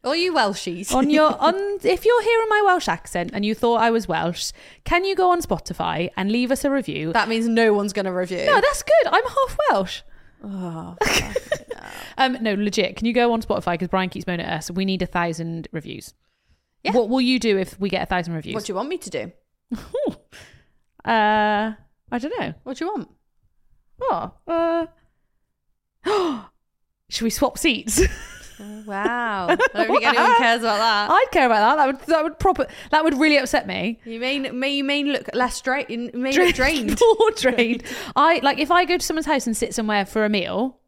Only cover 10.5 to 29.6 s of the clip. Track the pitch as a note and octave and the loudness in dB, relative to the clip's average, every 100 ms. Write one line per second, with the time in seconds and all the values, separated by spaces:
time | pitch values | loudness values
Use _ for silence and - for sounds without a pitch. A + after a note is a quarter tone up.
10.5 | G3 F3+ E3 F3 E3+ G#4+ - - - - | -8 -8 -10 -12 -4 0 0 -2 -8 -6
11.5 | D5+ - - - - - - C4 B3+ A3 | -8 -8 -16 -14 -16 -14 0 0 0 -2
12.5 | G3+ G#3 G3+ F#3+ - A3+ A#3+ A#3+ A3+ - | 0 0 0 -2 -2 0 2 2 2 -2
13.5 | G3+ F3 E3+ F3+ F#3+ F#3 - F3 F3 E3 | -2 -2 -4 -2 -2 -2 -6 -6 -6 -4
14.5 | D#3+ - F3 F#3+ F#3 F3 F3+ E3+ E3 E3 | -6 -6 -4 -4 -2 -4 -2 -4 -4 -8
15.5 | E3 - D#3+ - - - _ _ _ _ | -10 -10 -12 -10 -14 -16 _ _ _ _
16.5 | _ _ _ E4 A#3+ G#3+ C4 B3 B3+ A3+ | _ _ _ 0 0 2 0 2 2 2
17.5 | G3 F#3 - G3 F3+ E3+ F3+ E3+ E3 D#3 | 0 -2 -4 -4 -2 -2 -2 -2 -8 -8
18.5 | A3 G#3 F#3 C4+ F4 G3+ D#3 A2 _ _ | -8 -6 -6 -6 -8 -8 -10 -10 _ _
19.5 | _ _ A#3+ - B4 D5 - _ - - | _ _ -12 -8 -4 -4 -6 _ -20 -20
20.5 | - _ _ _ _ - A3+ G#3 G#3+ G#3 | -20 _ _ _ _ -2 2 2 2 2
21.5 | G#3 A3 G#3+ _ _ _ A#3+ C#4 A4+ - | 0 -2 -8 _ _ _ -6 -6 -6 -6
22.5 | D#3 - C4+ E4+ G#4 - _ _ _ _ | -8 -12 -6 -6 -6 -8 _ _ _ _
23.5 | _ _ _ _ _ B4+ F3 G#3+ _ - | _ _ _ _ _ -2 -2 -4 _ -4
24.5 | E4 E4 E4+ E4 _ _ _ _ _ _ | -2 0 0 -4 _ _ _ _ _ _
25.5 | _ _ _ _ _ F4 G#4 F4 A#3+ G3 | _ _ _ _ _ -2 0 0 -4 -10
26.5 | _ _ _ _ _ _ - A3+ - B3+ | _ _ _ _ _ _ -4 -4 0 0
27.5 | - A#3+ A3 A3 B3 F#4+ - - - - | 2 0 0 -2 2 2 0 -14 -18 -20
28.5 | - G#3 G#3+ G#3 G3 G#3+ A#3+ A#3 G3+ F3+ | -18 -16 -16 -8 -4 -2 -2 -2 -4 0
29.5 | F4+ | 2